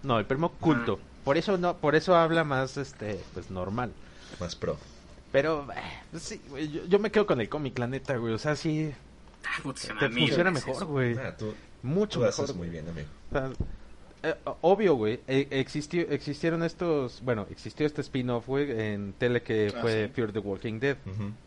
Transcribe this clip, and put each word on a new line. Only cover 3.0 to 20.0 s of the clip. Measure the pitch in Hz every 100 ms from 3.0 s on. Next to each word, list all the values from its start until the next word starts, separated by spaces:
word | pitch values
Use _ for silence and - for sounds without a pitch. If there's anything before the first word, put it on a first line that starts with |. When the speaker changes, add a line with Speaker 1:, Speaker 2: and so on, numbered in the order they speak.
| 107 95 -
Speaker 1:
pues, | 92 -
normal. | 92 92 110 120 82 - - - -
Speaker 3:
Más | 85 -
pro. | 87 76 - - - - -
Speaker 1:
Pero, | 135 147 156 135 -
eh, | - - -
pues | 165
sí, | - 214 -
güey, | 139 156
yo, | 151 180
yo | 202
me | 214
quedo | 214 202
con | 139
el | 104
cómic, | 151 139 117
la | 120
neta, | 131 - 127
güey. | 117
O | 110
sea, | 151 147
sí | 165 156 156 139 - - - -
Speaker 2:
Ah, | - -
puta, | - - - -
Speaker 1:
te | 139
Speaker 2:
amigo, | 120 143
Speaker 1:
funciona | - 180
Speaker 2:
¿qué | 151
es | -
Speaker 1:
mejor, | 131
Speaker 2:
eso? | 180
Speaker 1:
güey. | 139 123 117
Speaker 3:
Ah, | 98 -
tú, | 107 104 - -
Speaker 1:
Mucho | 123 170 208 -
Speaker 3:
tú | 110
haces | -
Speaker 1:
mejor, | 143 95
Speaker 3:
muy | 85
Speaker 1:
güey. | 82
Speaker 3:
bien, | 78
amigo. | 82 73 - -
Speaker 1:
O |
sea, | 143 131 123 - - - - - -
eh, | 160 - -
o-, | -
obvio, | 165 196 208 135
güey, | 107 120 -
eh, | 135 139
existió, | 135 131 151 143 170 165
existieron | 139 147 139 165 165
estos, | 165 - 175 147 131 -
bueno, | 127 113 98
existió | - 110 - 151
este | 151
spin-off, | 135 131 123 120 120
güey, | 135 143 113
en | 107 104 101
tele | - 123 120
que | - 110 104 -
Speaker 4:
Ah, |
Speaker 1:
fue | 120 110